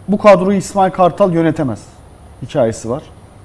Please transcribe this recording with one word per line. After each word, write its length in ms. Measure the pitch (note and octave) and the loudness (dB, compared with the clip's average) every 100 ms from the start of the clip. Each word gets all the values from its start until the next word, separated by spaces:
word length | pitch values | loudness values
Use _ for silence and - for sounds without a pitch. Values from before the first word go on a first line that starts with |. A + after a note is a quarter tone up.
| - | -6
bu 100 | G#3 | 2
kadroyu 400 | G#3 F#3+ F#3 G3+ | 4 4 4 -2
İsmail 340 | - G3 F#3 | -2 -2 -2
Kartal 420 | F3+ F3+ C#3+ G3 | 2 0 2 0
yönetemez 460 | E3 E3 D#3 C3+ G#2 - - - - - - | 2 0 -2 -4 -6 -14 -20 -20 -20 -20 -18
hikayesi 480 | B2+ D3 A2+ A2 A2+ | -8 0 0 -2 -8
var. 140 | C3+ - - - - | -10 -10 -20 -20 -20